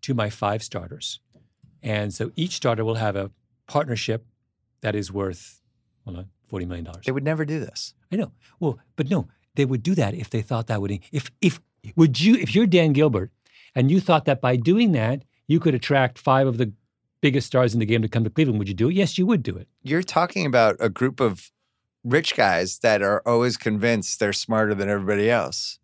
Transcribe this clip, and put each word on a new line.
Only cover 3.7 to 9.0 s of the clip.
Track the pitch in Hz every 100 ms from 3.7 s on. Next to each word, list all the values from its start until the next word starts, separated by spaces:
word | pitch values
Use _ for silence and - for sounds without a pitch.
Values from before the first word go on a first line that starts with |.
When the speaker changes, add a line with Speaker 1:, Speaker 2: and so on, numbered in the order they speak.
| 147 147 113 - 113 _ _ _ _ _ _
Speaker 1:
that | 110 104
is | 95
worth, | 98 98 85 - - _ _ _ _ -
hold | 87
on, | 95 _ _
forty | 98 87
million | 87 82
dollars." | 87 -
Speaker 2:
They |
would | 135
never | 139 160 151
do | 156
this. | 127 - - _ _
Speaker 1:
I | 190
know. | 208 _ _ _
Well, | 160 120 _
but | -